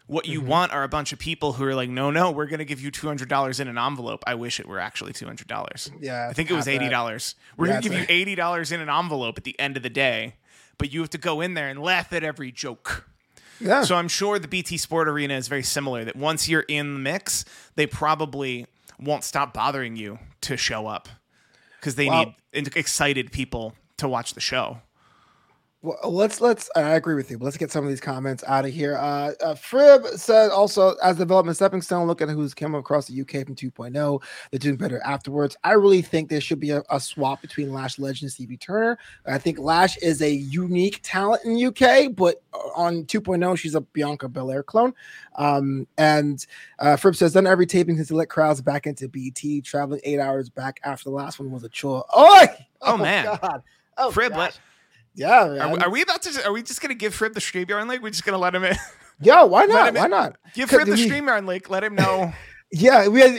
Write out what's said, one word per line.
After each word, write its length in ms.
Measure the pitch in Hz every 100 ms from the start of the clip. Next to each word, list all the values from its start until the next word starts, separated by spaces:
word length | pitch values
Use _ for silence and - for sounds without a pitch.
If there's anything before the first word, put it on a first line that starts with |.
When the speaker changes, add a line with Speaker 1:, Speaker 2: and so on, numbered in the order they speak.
| -
Speaker 1:
What 200 | 151 170
you 140 | 156
Speaker 2:
Mm-hmm. 80 | 131
Speaker 1:
want 220 | 160 180
are 100 | 143
a 40 | 135
bunch 260 | 151 139
of 40 | 143
people 360 | - 165 151
who 100 | 123
are 100 | 135
like, 140 | 135 123
"No, 220 | 127 139
no, 200 | 156 180
we're 140 | 147
gonna 220 | 147 156 143
give 120 | 135
you 120 | 139
two 160 | - 165
hundred 240 | 143 127
dollars 280 | 139 135 127
in 100 | 131
an 100 | 120
envelope." 440 | 127 139 120 110 -
I 80 |
wish 260 | 120 120 -
it 80 | -
were 100 | 95
actually 360 | 90 - 95
two 100 | -
hundred 240 | - - -
dollars. 420 | 107 - - 147 143
Speaker 2:
Yeah, 300 | 139 123 120
Speaker 1:
I 60 |
think 160 | 120 160
it 20 |
was 140 | 170 139
Speaker 2:
half 80 |
that. 80 | 139
Speaker 1:
eighty 80 | 135
dollars. 440 | 123 120 110 - - _ -
"We're 120 | 170
Speaker 2:
Yeah, 40 |
Speaker 1:
gonna 80 | 208
give 80 | 226
Speaker 2:
that's 80 | 180 175
Speaker 1:
you 40 |
Speaker 2:
right. 60 | 175
Speaker 1:
eighty 140 | 196
dollars 360 | 180 170 175 151
in 100 | 170
an 80 | 151
envelope 480 | 151 175 143 117 -
at 60 |
the 140 | 107 -
end 200 | 139 135
of 40 |
the 60 | 123
day, 460 | 135 131 113 113 - _ _ _ -
but 160 | 143
you 80 | 151
have 80 | 156
to 80 | 156
go 240 | 175 156
in 140 | 180
there 160 | 170 139
and 100 | 139
laugh 320 | 165 185 170
at 100 | 175
every 300 | 156 151 131
joke." 560 | 117 139 - - - - _ _ _ _ -
Speaker 2:
Yeah. 200 | 190 262
Speaker 1:
So 120 | 220 175
I'm 120 | 170
sure 300 | - 202 208
the 80 | 160
B 160 | 185
T 140 | - 165
Sport 320 | - 165 156
Arena 240 | 147 143
is 140 | 135 120
very 140 | 139
similar, 420 | 123 147 139 120
that 120 | 113 131
once 320 | 147 156 156
you're 160 | 160 -
in 240 | 147 147
the 80 | 139
mix, 460 | 135 185 - - - - - -
they 100 | 151
probably 800 | - 151 156 147 135 135 123 120 _ _ -
won't 240 | 143 143
stop 300 | - 147 135
bothering 420 | 110 123 139 120 113
you 220 | 107 110 - _
to 160 | - 127
show 280 | - 113 107
up 220 | 101 - - _ _ _ _ _ _
'cause 140 | 151
they 140 | 127 143
Speaker 2:
Wow. 160 | 165
Speaker 1:
need 100 | 156 - _
in-, 160 | 160 143 170
excited 560 | - - 143 131 113
people 420 | - 127 120 110 - _ -
to 100 | 139
watch 280 | 123 -
the 60 | -
show. 400 | - 127 110 117 _ _ _ _ _ _ _ _ _ _
Speaker 2:
Well, 140 | 160 - -
let's, 300 | 175 214 -
let's, 300 | 240 220 -
I 200 | 170 147
agree 200 | 160 165
with 160 | 147 131
you, 60 | 117
but 80 |
let's 140 | 131 139
get 120 | 160
some 140 | 156
of 60 | 143
these 100 | 131
comments 420 | 147 127 135 131 -
outta 220 | 135 135
here. 260 | 156 143 143
Uh, 360 | 147 143 147 -
uh, 100 | 165
Frib 520 | 151 - 254 294 269 226 185
said 320 | - 220 214
also, 440 | 196 202 202 190 -
"As 160 | 185 170
development 380 | 175 185 170 160
stepping 260 | 196 190
stone, 240 | - 180 170
look 160 | 170
at 80 | 151
who's 240 | 151 147
come 200 | - 151
across 320 | 151 127 151 135
the 60 |
U 140 | 127 135
K 180 | 143
from 100 | 135
two 160 | 131 127
point 240 | - 120 139
oh. 240 | 147 143 - - -
They're 80 | 135
doing 180 | 143 139
better 260 | 139 123
afterwards." 540 | - 139 - 143 143 -
I 100 | 170
really 280 | 214 196 190
think 300 | 170 165 156
there 100 | 151
should 180 | - 147
be 120 | 147
a, 120 | 143 -
a 100 | 139
swap 440 | - - 135 135
between 280 | - - 143
Lash 280 | 135 131 135
Legend 240 | 139 131
and 100 | 143
Stevie 240 | - 120 123
Turner. 400 | - 208 226 233 - - -
I 100 | 131
think 220 | 170 151
Lash 400 | 143 165 185 -
is 240 | 170 147
a 80 | 151
unique 680 | 143 139 160 180 180 196 -
talent 420 | - 190 202 233
in 140 | 226 233
U 120 | 254
K, 380 | - 254 262 285
but 340 | 190 175 - _ - 123
on 300 | - 170 170
two 160 | 147 214
point 240 | 196 175
oh, 100 | 180
she's 200 | 180 160
a 80 | 151
Bianca 440 | - 151 147 147 131
Belair 320 | 127 131 135
clone. 320 | 139 220 247 - - - - -
Um, 500 | 147 143 139 135 - -
and, 480 | 156 151 147 139 - - - -
uh, 180 | 143 143
Frib 180 | 196
says, 200 | 165 170
"Done 120 | 185 185
every 200 | 185 180
taping 300 | 185 175 160
since 120 | 147
they 60 |
let 160 | 156 156
crowds 320 | - 156 143
back 240 | 135 143 151
into 200 | 139 131
B 240 | 131 131
T. 300 | 123 151 147
Traveling 400 | 127 143 139 143
eight 140 | 143 143
hours 300 | 135 135 120
back 320 | - 131 -
after 220 | 143 131
the 60 | 135
last 240 | 139 143 160
one 120 | 135
was 120 | 127
a 60 | 117
chore." 380 | - 143 131 - 220
Oi! 300 | 311 381 302 - - _
Speaker 1:
Oh, 140 | 269
Speaker 2:
Oh, 20 | 220
Speaker 1:
man. 420 | 156 196 175 202
Speaker 2:
God. 200 | 185 143 - _ _ -
Oh, 120 | 254
Speaker 1:
Frib, 200 | 202 240
Speaker 2:
gosh. 80 | 202
Speaker 1:
what? 220 | 175 - _ _ _ _ _ -
Speaker 2:
Yeah, 280 | 147 240
Speaker 1:
Are 40 | 175
we, 40 | 139
Speaker 2:
man. 240 | 151 170
Speaker 1:
are 60 | 180
we 120 | 240
about 200 | 339 339
to, 220 | 359 277
are 80 | 202
we 80 | 214
just 160 | 240 247
gonna 160 | 294 240
give 180 | 208 -
Frib 180 | 220
the 60 | 220
StreamYard 460 | - 185 180 208 226
link? 160 | 254
We're 80 | 220
just 140 | 165
gonna 120 | 202 190
let 160 | 180
him 120 | 180
in? 100 | 185 196 - -
<laughs> 220 | _ -
Speaker 2:
Yeah, 240 | 165 330
why 160 | 254 185
Speaker 1:
Let 80 | 403
Speaker 2:
not? 200 | 466 302
Speaker 1:
him 60 | 226
in. 60 |
Speaker 2:
Why 60 | 220
not? 280 | 381 160 - _
Speaker 1:
Give 140 | - 262
Speaker 2:
'Cause 120 | 262
Speaker 1:
Frib 60 | 202
the 40 |
Speaker 2:
we 180 | 214 226
Speaker 1:
StreamYard 380 | 285 285 220 190
link. 240 | 180 -
Let 140 | 190
him 100 | 214
know. 380 | 196 190 190 175 -
Speaker 2:
<laughs> 340 | - - _
Yeah, 340 | 165 240 254 202
we, 160 | 240 254